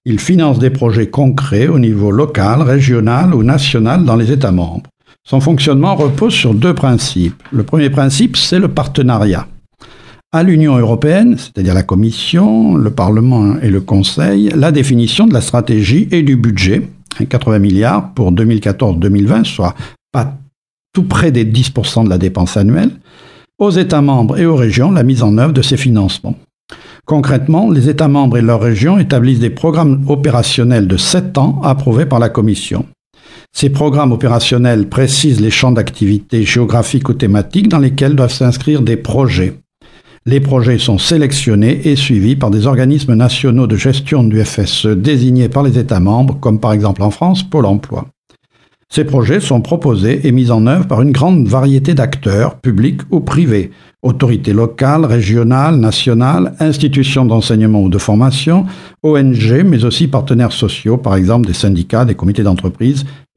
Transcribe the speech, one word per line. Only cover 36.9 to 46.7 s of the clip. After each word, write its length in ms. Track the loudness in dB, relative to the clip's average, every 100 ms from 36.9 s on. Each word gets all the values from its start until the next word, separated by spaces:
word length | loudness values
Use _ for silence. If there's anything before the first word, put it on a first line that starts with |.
| -2 -2
ou 60 |
thématiques 540 | -2 0 0 0 0 0
dans 120 | 2
lesquels 340 | 0 0 0
doivent 180 | 2 0
s'inscrire 500 | 0 -2 0 -2 0
des 140 | 0 -2
projets. 580 | -2 -2 0 0 -4 -6 _ _ _ -20 _ _
Les 140 | -2 0
projets 400 | 0 0 2 0
sont 200 | 0 -2
sélectionnés 880 | 0 0 0 -2 0 2 2 0 0
et 80 | 0
suivis 400 | 0 0 0 0
par 140 | 0
des 160 | 0 0
organismes 480 | 2 2 0 0
nationaux 520 | 2 2 0 0 2 0
de 100 | 0
gestion 460 | 0 -2 -2 0
du 220 | 2 0
F 160 | -2 -2
S 260 | -4 -2 -2
E 80 |
désignés 540 | 0 0 0 2 2 0
par 160 | 0
les 140 | 0 0
États 220 | 0 0
membres, 380 | 0 2 0 0
comme 220 | -2 0
par 120 | 0